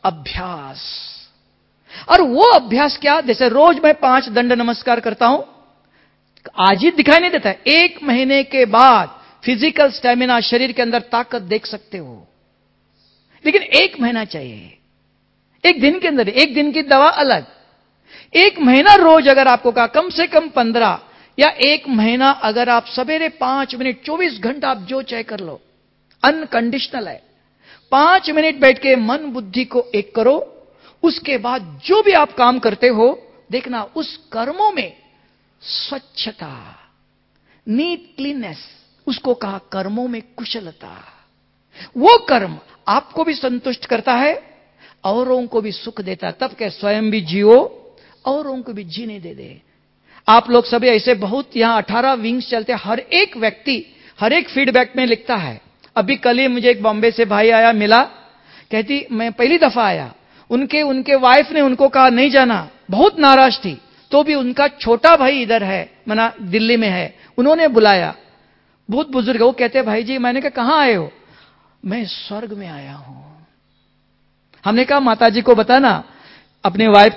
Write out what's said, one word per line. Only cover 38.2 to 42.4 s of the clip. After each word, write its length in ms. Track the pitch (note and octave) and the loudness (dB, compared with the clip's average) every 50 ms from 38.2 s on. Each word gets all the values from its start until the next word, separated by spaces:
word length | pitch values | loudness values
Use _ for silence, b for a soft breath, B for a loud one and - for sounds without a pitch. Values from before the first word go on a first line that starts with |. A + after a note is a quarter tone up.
| C4+ C#4+ C#4+ C4+ A3+ F#3 D#3 - - - _ _ _ _ _ _ _ | -10 -8 -8 -10 -12 -14 -16 -18 -20 -20 _ _ _ _ _ _ _
उसको 260 | - B3 - - C4 B3 | -10 -10 -6 -4 -4 -4
कहा 240 | - A3 G3 G3 F#3+ _ _ | -4 -4 -10 -10 -12 _ _
कर्मों 360 | - F#3+ F#3+ G3 G#3 A#3 B3 | -10 -8 -8 -6 -6 -6 -6
में 140 | B3+ A#3 A3+ A3+ _ _ | -8 -10 -10 -14 _ _
कुशलता। 680 | - A#3 - - A#3 G3 E3 D#3 _ - F#2+ E2+ - - - _ _ _ _ _ _ _ _ _ _ _ B B B B B B | -16 -14 -12 -12 -12 -12 -16 -20 _ -20 -20 -20 -20 -20 -20 _ _ _ _ _ _ _ _ _ _ _ B B B B B B
वो 200 | B3 C4+ G4+ A#4+ | 2 6 6 6
कर्म 420 | A#4 - - C#4+ A#3 | 6 4 0 -2 -2